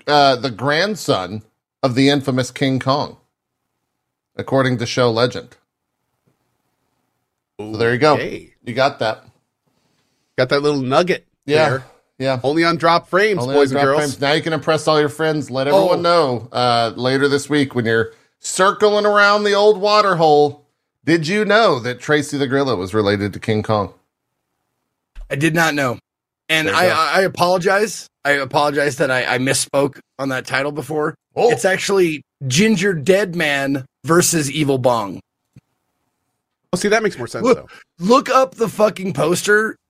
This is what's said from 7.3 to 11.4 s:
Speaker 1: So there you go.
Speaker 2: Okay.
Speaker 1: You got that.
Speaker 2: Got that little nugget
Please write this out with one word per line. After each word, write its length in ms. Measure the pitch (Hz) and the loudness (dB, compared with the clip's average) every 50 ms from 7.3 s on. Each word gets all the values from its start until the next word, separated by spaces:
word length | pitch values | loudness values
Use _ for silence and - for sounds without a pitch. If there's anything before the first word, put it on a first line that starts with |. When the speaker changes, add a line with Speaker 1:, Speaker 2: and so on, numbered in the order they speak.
| _ _ _ _ _ - | _ _ _ _ _ -16
Speaker 1:
So 140 | 104 107 110 | -14 -10 -4
there 160 | 107 117 117 123 | -2 0 0 2
you 60 | 120 | 4
go. 140 | 143 156 147 | 4 4 4
Speaker 2:
Okay. 400 | 117 - - 98 85 82 - _ _ - | 2 0 -6 -10 -12 -16 -18 _ _ -14
Speaker 1:
You 80 | 123 113 | -8 -2
got 260 | 135 131 143 - - | 0 0 0 0 -2
that. 240 | 123 110 110 - - - _ _ _ _ _ _ _ _ _ _ _ _ _ _ _ _ _ _ _ _ - | -4 -4 -4 -6 -12 -20 _ _ _ _ _ _ _ _ _ _ _ _ _ _ _ _ _ _ _ _ -4
Speaker 2:
Got 120 | - 127 127 | -2 -2 0
that 120 | 151 143 | 0 0
little 200 | 143 147 147 139 | 0 0 0 0
nugget 460 | 131 127 135 160 180 175 165 - _ _ _ _ | -2 0 0 0 2 0 -2 -6 _ _ _ _